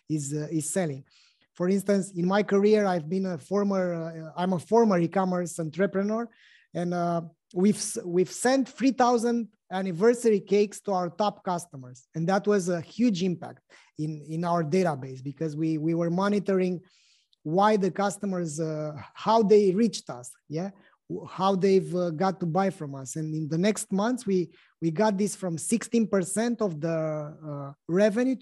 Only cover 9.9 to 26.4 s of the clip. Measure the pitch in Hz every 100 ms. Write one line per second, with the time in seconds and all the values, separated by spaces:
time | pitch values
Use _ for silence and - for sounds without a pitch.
9.9 | 165 226 240 240 208 139 202 208 - -
10.9 | 185 175 175 208 202 - 175 - 139 127
11.9 | 127 _ 160 165 190 202 208 175 175 -
12.9 | - 247 180 190 170 120 127 _ - _
13.9 | - 156 156 147 160 170 175 156 185 175
14.9 | 143 131 131 131 139 160 147 160 156 156
15.9 | 165 170 175 196 208 196 190 185 175 -
16.9 | _ _ _ _ _ 151 170 208 214 185
17.9 | 156 202 190 202 185 165 147 160 156 151
18.9 | 151 - - - 226 202 208 202 180 233
19.9 | - - 123 127 - - 151 190 196 _
20.9 | _ - 175 165 - 190 196 196 190 156
21.9 | 175 175 151 190 190 170 160 196 - 147
22.9 | 135 131 160 156 156 156 160 196 208 -
23.9 | 190 214 247 - 185 165 _ _ _ 165
24.9 | 156 214 196 208 - 185 165 - 233 -
25.9 | 233 220 196 170 -